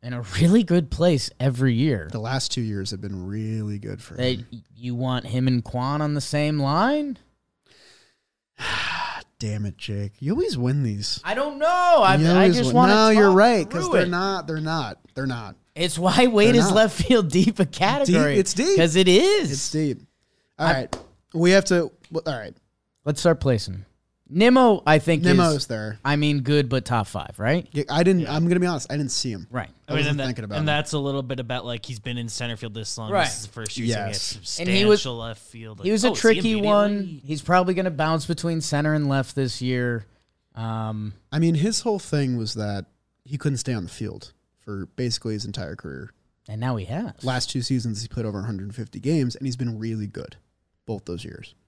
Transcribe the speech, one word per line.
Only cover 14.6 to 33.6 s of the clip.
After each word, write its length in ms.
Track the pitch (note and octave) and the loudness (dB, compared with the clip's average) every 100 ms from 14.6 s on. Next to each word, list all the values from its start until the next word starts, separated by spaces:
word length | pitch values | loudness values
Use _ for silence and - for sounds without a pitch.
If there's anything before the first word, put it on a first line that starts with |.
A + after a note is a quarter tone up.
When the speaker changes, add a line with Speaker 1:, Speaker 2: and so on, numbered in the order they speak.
| D#3 E3 A#2+ F2+ _ - | -4 -4 -6 -10 _ -8
Speaker 2:
They're 100 | C3+ | -6
not. 280 | A#2+ G#2 - _ - | -6 -10 -18 _ -6
Speaker 1:
It's 220 | F3 E3 | -4 0
why 300 | F3+ - B3+ | 2 4 4
Wade 280 | A3 G#3+ A#3+ | 6 6 6
Speaker 2:
They're 40 | |
Speaker 1:
is 60 | G#3 | 6
Speaker 2:
not. 80 | G3 | 4
Speaker 1:
left 260 | A3 - | 4 2
field 280 | - B3 F3+ | 2 4 4
deep 300 | F3 G3 G#3 | 4 2 2
a 60 | F3 | -2
category. 680 | - F#3+ C#4 C#4 F3 D3 C#3+ | 2 0 2 2 4 4 2
Speaker 2:
Deep. 40 | |
It's 120 | F#3 | 0
deep. 240 | F#3 D4+ G4 | 0 2 4
Speaker 1:
'Cause 200 | E3 D#3+ | 4 4
it 100 | F#3 | 6
is. 440 | F#3 F4+ G#4 A#3 | 6 6 2 0
Speaker 2:
It's 180 | C#3 - | -4 -4
deep. 300 | D3+ D3+ B2 - _ _ _ _ - | -2 -2 -4 -10 _ _ _ _ -4
All 100 | D#3+ | 0
Speaker 1:
I 60 | |
Speaker 2:
right. 240 | C3+ B2 - - _ _ | 0 -2 -10 -14 _ _
We 180 | E3 F3 | 0 6
have 120 | F#3+ F#3+ | 6 4
to, 260 | F3+ D#3+ _ _ | 2 0 _ _
well, 120 | D#3+ D#3+ | -6 -6
all 120 | C3 | -8
right. 180 | G#2 - _ _ _ _ D3 | -10 -16 _ _ _ _ -6
Speaker 1:
Let's 160 | D3 | 0
start 180 | F3 E3 | 2 2
placing. 460 | C#3 A#2 - F#2+ - _ _ _ _ | 2 0 -2 -12 -14 _ _ _ _
Nimmo, 520 | D#3 A3+ B3+ B3 G3 - | 4 6 8 6 4 4
I 140 | D#3 | 4
think, 240 | D#3+ E3 | 4 2
Speaker 2:
Nimmo's 320 | F3 F3+ E3+ D3 | 4 6 4 2
Speaker 1:
is, 120 | - | -2
Speaker 2:
there. 300 | A2+ G#2+ G#2 C3+ | -6 -6 -6 -2
Speaker 1:
I 100 | D3 | 0
mean, 260 | D3+ D3 | 2 0
good, 280 | B2+ D3 C3 | 2 2 2
but 160 | C3 - | -2 -2
top 220 | A#2+ G#2 | -2 -2
five, 260 | F#2+ - - | -6 -10 -4
right? 280 | G#2+ E3+ - | 0 0 -2
Speaker 2:
Yeah, 140 | C#3 C#3+ | -6 -2
I 140 | C#3+ | 2
didn't, 180 | F3 F#3 | 4 4
Speaker 3:
Yeah. 120 | D3 D3+ | 0 0
Speaker 2:
I'm 120 | E3+ | 2
gonna 120 | F3+ | 2
be 80 | F3+ | 0
honest, 180 | D#3+ - | -2 -4
I 60 | C#3+ | -6
didn't 140 | C#3 | -4
see 200 | - C3 | -4 -4
him. 160 | G2+ E2 | -6 -8
Speaker 1:
Right. 200 | B2 F#2+ _ - | -10 -10 _ -6
Speaker 2:
I 40 | |
Speaker 3:
I 40 | C#3 | -2
mean, 40 | |
Speaker 2:
wasn't 100 | D3 | 0
Speaker 3:
and 80 | C#3+ | -2
that, 60 | C3 | -4
Speaker 2:
thinking 160 | B2 | -6
about 120 | G#2+ G2+ | -6 -4
Speaker 3:
and 40 | |
Speaker 2:
him. 20 | D3+ | 0
Speaker 3:
that's 260 | D3 D3+ | -2 -2
a 60 | D3+ | -4
little 240 | C#3 C#3 | -2 -4
bit 160 | C3 C3 | -6 -8
about, 260 | A#2+ B2 A#2 | -6 -8 -8
like, 180 | A#2+ | -10
he's 140 | - A#2+ | -10 -12
been 220 | B2 B2 | -8 -8
in 100 | A#2 | -8
center 260 | - A#2+ A2+ | -8 -8 -8
field 200 | A#2 G#2+ | -10 -12
this 200 | G#2+ - | -10 -10
long. 160 | A2 | -4
Speaker 1:
Right. 140 | G3 D3+ | 0 0
Speaker 3:
This 120 | - | -4
is 80 | G#2+ | -12
the 60 | |
first 220 | - | -10